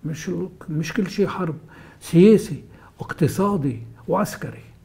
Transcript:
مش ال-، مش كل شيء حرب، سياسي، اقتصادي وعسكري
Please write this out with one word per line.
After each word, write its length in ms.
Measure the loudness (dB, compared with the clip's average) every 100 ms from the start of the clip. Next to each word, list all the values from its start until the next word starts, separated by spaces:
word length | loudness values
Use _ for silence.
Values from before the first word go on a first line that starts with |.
| -8
مش 240 | -8 -6
ال-، 200 | -6 -8 -12 -8
مش 240 | -6 -4
كل 160 | -4 -4
شيء 180 | -2 -2
حرب، 280 | -2 -6 -6 -14 -20 -20 -20
سياسي، 640 | 2 8 8 8 2 -10 -12 -20 -20 -16
اقتصادي 800 | -12 -2 0 2 0 0 -2 -6 -12 -16 -4
وعسكري 560 | -2 -2 -6 -12 -14 -20 -20